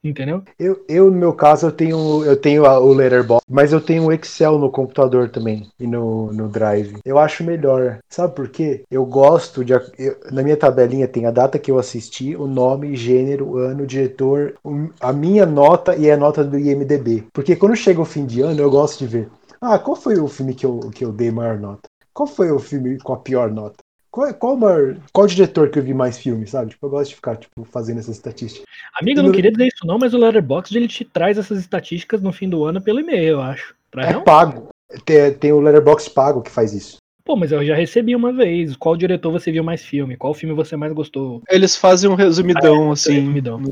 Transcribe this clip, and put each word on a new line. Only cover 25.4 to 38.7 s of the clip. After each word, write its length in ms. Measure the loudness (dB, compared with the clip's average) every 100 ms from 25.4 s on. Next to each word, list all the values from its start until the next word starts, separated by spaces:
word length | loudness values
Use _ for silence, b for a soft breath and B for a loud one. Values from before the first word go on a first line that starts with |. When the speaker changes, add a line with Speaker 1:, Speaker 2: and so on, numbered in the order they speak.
| 2 4 2
Speaker 2:
que 80 | 0
eu 60 |
vi 100 | -4
mais 240 | -2 -4 -4
filmes, 340 | -6 -6 -6
sabe? 180 | -8 -8
Tipo, 160 | _
eu 40 | -8
gosto 200 | -6 -6
de 60 | -8
ficar, 180 | -10
tipo, 300 | -10 -14 -20
fazendo 340 | -12 -10 -8 -8
essa 120 | -10
estatística. 520 | -14 -14 -14 -16 -16 -20 B B -6
Speaker 1:
Amigo, 220 | -2 2
eu 40 |
Speaker 2:
E 20 |
Speaker 1:
não 40 | 4
Speaker 2:
no 60 |
Speaker 1:
queria 160 | 4 2
dizer 160 | 2 -2
isso 180 | -2
não, 120 | -4 -2
mas 140 | 0
o 40 | 2
Letterboxd, 600 | 2 2 0 -4 -4 -4
ele 100 | -4
te 160 | -6
traz 340 | -8 -2 0 -2
essas 220 | -4 -8
estatísticas 640 | -6 -8 -8 -12 -6 -4
no 100 | -4
fim 160 | -6 -6
do 160 | -4
ano 160 | -4 -4
pelo 220 | -2 -2
e-mail, 260 | -2 0 0
eu 140 | 0
acho. 340 | -4 -8 -14 _ _
Traz 160 | -6 -2
Speaker 2:
É 60 |
Speaker 1:
não? 100 | 2
Speaker 2:
pago. 460 | 6 6 6 0 -18 _ _ -12
Tem, 300 | 4 6 6
tem 180 | 2 2
o 80 | 4
Letterboxd 520 | 6 6 6 2 2
pago 300 | 0 0 -2
que 80 | -4
faz 240 | -2 -2
isso. 220 | -4 -14 -20 _ _
Speaker 1:
Pô, 100 | -4
mas 160 | -2 0
eu 100 | -2
já 100 | 0
recebi 400 | 0 0 0 0
uma 160 | 0 -2
vez. 460 | 0 0 0 -4